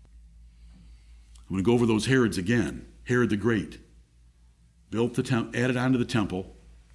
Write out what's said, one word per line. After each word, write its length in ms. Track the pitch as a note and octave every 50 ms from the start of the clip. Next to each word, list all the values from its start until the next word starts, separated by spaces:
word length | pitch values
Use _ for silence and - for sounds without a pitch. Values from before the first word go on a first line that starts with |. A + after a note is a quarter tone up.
| - - - - - - - - - - - - - - - - - - - - - - - - - - - -
I'm 180 | - - E2
gonna 60 | F#2+
go 100 | F2+ A2+
over 140 | A#2+ A#2+ A#2+
those 200 | A2+ A2+ G#2+ -
Herods 300 | A#2+ C3+ C3 A#2+ G#2 -
again. 500 | G2 F2 G2 A#2+ A#2+ F#2 - - - - - - - -
Herod 260 | - B2 B2 A#2+ G#2+
the 60 | A2
Great 420 | G#2 F#2 A#2+ A2+ G2+ F2 - - - - - - - _ _ _ _ _ - _ _ _ _ _ _ _ _ _ _ _ _
built 240 | - G#2+ A#2+ A#2 A#2+
the 80 | -
tem-, 280 | B2+ - C3 A2+ A2+ - -
added 240 | A#2+ A#2+ C3 A#2+ B2
on 140 | B2 C3
to 60 | C3 A#2+
the 60 | B2
temple, 500 | - - A#2 G2 - F2+ F#2 F#2+ - - - - - - - - _